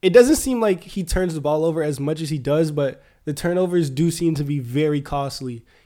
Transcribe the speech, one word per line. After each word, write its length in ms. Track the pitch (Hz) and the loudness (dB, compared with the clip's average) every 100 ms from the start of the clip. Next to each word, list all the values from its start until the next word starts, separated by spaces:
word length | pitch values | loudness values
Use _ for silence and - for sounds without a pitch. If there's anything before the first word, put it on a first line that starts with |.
It 100 | 190 | 6
doesn't 240 | 185 247 311 | 8 8 4
seem 220 | - 247 | 2 0
like 240 | 220 180 | 0 0
he 200 | - - | -4 -8
turns 320 | 170 185 185 160 | -4 -2 -2 -2
the 60 | |
ball 220 | 143 156 160 | -2 0 0
over 180 | 160 | 0
as 160 | 151 135 | -2 -2
much 220 | 139 156 | -4 -4
as 80 | 160 | -4
he 80 | 151 | -6
does, 320 | 127 147 165 | -2 0 2
but 320 | 151 143 - _ _ - | 0 -2 -4 _ _ -8
the 80 | |
turnovers 560 | 147 170 175 185 175 156 | -4 -2 0 0 0 0
do 180 | 131 165 | 0 0
seem 240 | 165 170 156 | 0 -2 -2
to 80 | |
be 140 | 143 147 | -2 -4
very 420 | 123 127 151 147 | -4 -2 0 0
costly. 640 | 135 143 139 - 127 120 _ _ | -4 -6 -6 -8 -10 -12 _ _